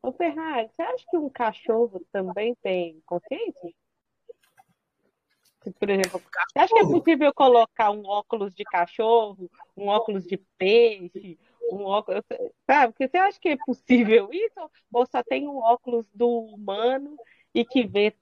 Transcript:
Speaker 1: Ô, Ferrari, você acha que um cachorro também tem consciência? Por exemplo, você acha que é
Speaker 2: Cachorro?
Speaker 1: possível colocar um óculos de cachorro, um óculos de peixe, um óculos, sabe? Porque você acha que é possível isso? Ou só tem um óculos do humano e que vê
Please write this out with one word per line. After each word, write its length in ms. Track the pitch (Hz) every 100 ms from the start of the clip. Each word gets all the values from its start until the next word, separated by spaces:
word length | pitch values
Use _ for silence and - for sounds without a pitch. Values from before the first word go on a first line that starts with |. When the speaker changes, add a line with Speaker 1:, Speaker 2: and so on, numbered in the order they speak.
Speaker 1:
Ô, 80 | 247
Ferrari, 540 | 262 339 294 320 269 226 -
você 60 |
acha 240 | 339 508 -
que 60 | 349
um 120 | 294
cachorro 760 | - 233 - - 226 233 190 -
também 440 | 196 185 190 220 240
tem 360 | 196 185 170 156 _
consciência? 640 | 175 - 311 440 554 339 _ _ _ _ _ _ - _ _ _ _ _ _ _ _ _ _ _ _ - -
Por 100 | 202
exemplo, 280 | 196 190 185
você 400 | _ - - 269
acha 140 | 381
que 60 | 453
é 20 |
Speaker 2:
Cachorro? 180 | 403 349
Speaker 1:
possível 340 | - 302 294
colocar 580 | - 262 240 226 - 214
um 120 | 208 196
óculos 440 | 208 - 226 202
de 120 | 185
cachorro, 840 | 208 180 175 - 220 233 214 190 180 _ - -
um 100 | 202
óculos 360 | 214 226 196 175
de 120 | 185 _ _
peixe, 800 | 185 226 233 208 180 190 202 160 _ _ -
um 120 | 190
óculos, 400 | 196 202 214 202 - - - _ -
sabe? 280 | 277 247
Porque 140 | - 262
você 100 | 359
acha 220 | 381 392
que 100 | 349
é 80 | 294
possível 640 | - 247 _ 254 220 220 202
isso? 260 | 320 440 - 330 _ _
Ou 140 | 240 254
só 160 | 269
tem 240 | - 262 285
um 100 | 277
óculos 480 | 226 240 254 233 226 202
do 120 | 240
humano 880 | 233 220 208 202 196 240 269 285 294 - _ _
e 100 | -
que 220 | 233 269 220
vê 300 | 202 208 -